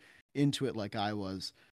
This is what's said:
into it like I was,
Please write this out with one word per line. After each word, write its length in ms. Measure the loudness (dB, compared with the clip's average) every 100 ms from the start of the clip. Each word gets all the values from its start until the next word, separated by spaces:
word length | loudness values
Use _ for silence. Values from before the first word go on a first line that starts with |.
| -8 -20 _
into 320 | 2 4 4 0
it 100 | -2
like 200 | -2 0
I 180 | 0
was, 400 | 0 -4 -6 -8 -14 -20